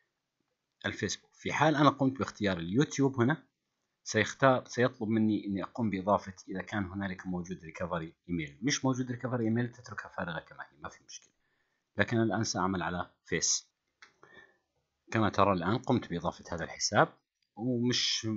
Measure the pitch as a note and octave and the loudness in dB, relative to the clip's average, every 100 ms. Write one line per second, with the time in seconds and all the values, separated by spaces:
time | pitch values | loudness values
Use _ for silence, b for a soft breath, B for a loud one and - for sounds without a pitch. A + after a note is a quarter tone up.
0 | _ _ _ _ _ _ _ _ G2+ - | _ _ _ _ _ _ _ _ -8 -4
1 | G2 - _ _ F#2+ - D3+ C#3+ D3 C3 | -6 -6 _ _ -6 2 2 6 4 6
2 | C3+ C3 G2+ - G2+ F2+ E2 G#2+ D3+ - | 0 0 -4 0 0 0 0 0 0 2
3 | C#3 A#2 A#2 D#3+ - _ _ _ _ _ | 0 4 2 2 -4 _ _ _ _ _
4 | - - - - C3+ B2+ - - B2+ - | -2 0 0 4 4 4 0 0 0 0
5 | G#2+ A2 A2 G#2 G2+ F#2+ - - A2+ F#2+ | 0 4 4 2 -2 -6 -6 -4 -2 0
6 | F#2 G2 - F#2+ - F#2 - G#2+ F#2 G2 | 2 2 0 -12 -10 -8 -6 -4 -4 -4
7 | G2 F#2 F#2 F2+ F2 F2 D#2+ - F2 F2 | -6 -6 -6 -6 -6 -10 -12 -8 -6 -4
8 | D#2+ - - E2+ D2+ C#2+ A#2+ C#3 C3 B2+ | -6 -12 -6 -4 -4 -4 -2 0 0 0
9 | B2 A#2+ B2 A#2+ A2 A2+ B2 - - G#2+ | -2 -4 -4 -2 0 0 -2 -6 -14 -14
10 | - - - D#3 - - - C#3 - - | -12 -10 -8 -8 -12 -18 -20 _ -18 -18
11 | _ - - _ _ _ _ _ _ - | _ -20 -20 _ _ _ _ _ _ -2
12 | G2 A#2 A2+ G2 A2+ G2+ F#2 F#2 E2 F2+ | 2 2 2 0 -2 0 0 0 -4 -4
13 | - _ - E2+ - - - _ _ _ | -6 _ -4 -2 0 -2 -6 _ _ _
14 | - _ b b b b b _ _ _ | -20 _ b b b b b _ _ _
15 | _ A#2 G#2 G2 G2 F#2 E2+ A#2+ - A#2+ | _ 2 2 4 4 4 2 0 2 0
16 | - E2+ E2 - - E2+ D#2+ - - G#2 | 0 -4 -4 -6 -8 -6 -6 -4 0 2
17 | D#3+ - _ _ _ - A#2+ A#2+ B2 A#2+ | 2 0 _ _ _ -8 -4 0 2 2
18 | - - A2 | 0 -2 -4